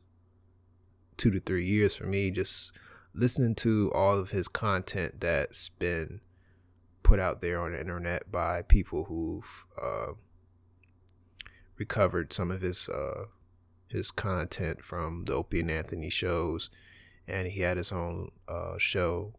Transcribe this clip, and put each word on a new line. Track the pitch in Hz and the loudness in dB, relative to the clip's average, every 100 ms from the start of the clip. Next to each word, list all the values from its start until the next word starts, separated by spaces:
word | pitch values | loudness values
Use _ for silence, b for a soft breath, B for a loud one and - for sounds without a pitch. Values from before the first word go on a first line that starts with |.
| _ _ _ _ _ _ _ _ _ _ _ - | _ _ _ _ _ _ _ _ _ _ _ 0
two | 117 | 2
to | 95 | 2
three | - 92 | 0 -2
years | 90 104 101 - | 2 4 4 2
for | 95 | -2
me, | 98 98 | 0 0
just | 92 92 - - B B B B | 0 -2 -4 -8 B B B B
listening | - 123 - 120 | 0 2 4 2
to | 110 117 110 101 | 4 4 4 4
all | - 98 101 | 4 4 4
of | 92 | 2
his | 101 85 | -2 -2
content | - 107 95 92 98 82 - | -2 0 0 0 -2 -4 -2
that's | 85 78 65 - - | 2 2 0 -4 -8
been | - 87 85 78 101 - b b b _ _ _ _ | -2 0 0 -2 -10 -16 b b b _ _ _ _
put | - 98 | 8 10
out | 90 - | 8 4
there | 87 87 | 2 0
on | 85 | 0
the | 85 | -2
internet | 85 87 87 87 - | -4 -4 -2 -2 -2
by | 90 82 87 | 0 0 0
people | - 101 92 85 - | -2 -6 -4 -4 -4
who've, | 82 80 85 - - - - | -4 -4 -6 -10 -18 -16 -10
uh, | 60 53 - - - - _ _ _ _ _ _ - - _ - - B B - | -6 -6 -8 -12 -18 -20 _ _ _ _ _ _ -20 -20 _ -16 -16 B B -12
recovered | 104 113 92 87 80 | -4 2 2 2 -2
some | - 87 | -2 -2
of | 92 | -2
his, | 92 90 - | -2 -2 -4
uh, | - 69 - - - - _ _ _ _ | -4 -4 -6 -10 -14 -20 _ _ _ _
his | 92 - | -6 -4
content | - 101 92 85 - 85 - | -4 -2 -2 -2 -4 -4 -4
from | - 87 80 85 85 | -8 -6 -6 -6 -4
the | |
Opie | 65 - 90 | -2 -2 -2
and | 85 | 0
Anthony | 80 76 85 80 | -2 -4 -6 -4
shows. | - 90 85 85 82 - B B B B B - | -2 0 0 0 -2 -6 B B B B B -8
And | 95 92 | -4 -4
he | 98 | 0
had | 90 90 | 0 0
his | 87 | -2
own, | 92 85 85 85 - - | -4 -4 -4 -8 -12 -10
uh, | 85 85 87 | -8 -6 -2
show | - 98 87 87 101 | 0 2 2 0 -4